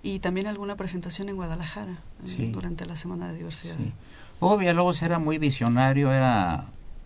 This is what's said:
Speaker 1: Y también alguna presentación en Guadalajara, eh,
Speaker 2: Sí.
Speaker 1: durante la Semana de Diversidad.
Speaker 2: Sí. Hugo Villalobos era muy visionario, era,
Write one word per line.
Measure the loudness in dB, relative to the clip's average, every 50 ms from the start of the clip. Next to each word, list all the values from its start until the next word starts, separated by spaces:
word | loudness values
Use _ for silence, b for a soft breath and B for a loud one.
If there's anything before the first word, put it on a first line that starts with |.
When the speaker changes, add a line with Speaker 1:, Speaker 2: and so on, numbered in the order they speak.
Speaker 1:
Y | -4 -4 -6 -2
también | -2 -2 0 0 -2
alguna | -2 -4 -6 -6 -8 -6
presentación | -6 -6 -6 -6 -6 -6 -6 -6 -6 -6 -6
en | -6
Guadalajara, | -6 -4 -4 -4 -6 -6 -8 -8 -8 -8 -10
eh, | -10 -12 -12 -16 -16 -14 -12
Speaker 2:
Sí. | -10 -4 -4 -4 -2
Speaker 1:
durante | -4 -4 -4 -6 -6 -6 -8
la | -8 -10
Semana | -8 -8 -8 -8 -6 -8 -8
de | -8 -10
Diversidad. | -10 -10 -10 -10 -10 -8 -6 -6
Speaker 2:
Sí. | -6 -6 -6 B B B B B B B B B
Hugo | 4 4 6 6
Villalobos | 6 4 4 6 4 4 2 2
era | 0 2 2 2
muy | 2 0 2 2
visionario, | 2 2 2 4 2 4 6 6 6 6 6 6 4 6
era, | 6 6 6 6 6 6 4 2 2 0 -4 -8 -14 -14 -14 -12 -12 -12 -14